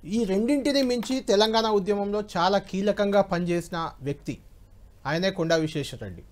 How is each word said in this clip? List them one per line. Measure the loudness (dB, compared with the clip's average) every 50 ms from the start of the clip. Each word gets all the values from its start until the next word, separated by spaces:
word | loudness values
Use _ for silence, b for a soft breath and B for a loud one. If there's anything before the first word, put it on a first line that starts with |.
| -8
ఈ | -2 -2 0 0
రెండింటిని | 2 2 0 2 2 2 2 2 2 2 2
మించి | 2 2 0 -2 -2 -2 -4 -4
తెలంగాణ | 0 2 4 4 4 4 4 2 2 4
ఉద్యమంలో | 2 2 2 0 -2 -2 -2 -2 -2 -4 -6 -4 -2 2
చాలా | 2 4 4 2
కీలకంగా | 0 -2 -6 -2 0 0 2 2 0 2 4 4
పనిచేసిన | 2 4 0 -2 0 0 -2 -2 -2 -4 -6 -6 -6 -6 -8 -8
వ్యక్తి | -6 -6 -6 -6 -6 -10 -10 -10 -12 -20 -20 -20 -20 -20 -20 -20 -20 -20 -20 -10 -6
ఆయనే | -4 -2 0 0 -2
కొండా | -2 -2 0 2 2
విశ్వేశ్వరరెడ్డి. | 2 2 0 -2 -4 -6 -6 -8 -10 -12 -12 -12 -14 -16 -20